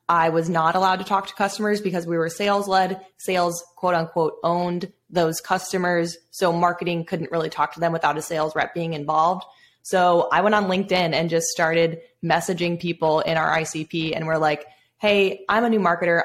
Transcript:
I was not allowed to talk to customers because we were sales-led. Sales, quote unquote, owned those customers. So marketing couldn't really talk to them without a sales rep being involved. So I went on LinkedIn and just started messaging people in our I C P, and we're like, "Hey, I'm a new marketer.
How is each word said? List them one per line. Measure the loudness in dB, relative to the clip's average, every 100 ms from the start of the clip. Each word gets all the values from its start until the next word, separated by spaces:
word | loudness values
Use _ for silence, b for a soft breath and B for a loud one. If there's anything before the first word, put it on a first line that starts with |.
| 0
I | 2 2
was | 2 0
not | 2 2 2
allowed | 2 0
to | 0
talk | -2 -2
to |
customers | -2 -2 0 0 0
because | 0 -2 -2
we | -2
were | -2
sales-led. | -2 0 0 2 2 2 -2 -10 -10
Sales, | -2 0 0 -2 -10 -4
quote | 0 0
unquote, | 0 0 -2 0
owned | -2 0 -2 -4 -6 _ _
those | 0 0 0
customers. | -2 -4 -2 -2 0 0 0 -4 _
So | -2 0
marketing | 2 2 0 -4 -4 -4
couldn't | -6 -4
really | -4 -4
talk | -2 -4 -2
to |
them | -2
without | 0 0 -2
a |
sales | -4 -2 -2 -2
rep | -4
being | -4 -6
involved. | -4 -2 2 2 0 B B B B
So | -2 2 4 4 2
I | 0
went | 2 2
on | 2
LinkedIn | 0 0 0 0
and | 0 0
just | 0 -2
started | 0 0 2 2 0 B _
messaging | 0 0 0 -2 -2 -2
people | -4 -2 0 2
in | 0 0
our | 0
I | 0
C | -2 -6 -6
P, | -4 -4 -4
and | -2
we're | 0
like, | 0 0 -6 b b _
"Hey, | 2 4 2 0 -2
I'm | 0 2
a |
new | 2
marketer. | 2 2 2 2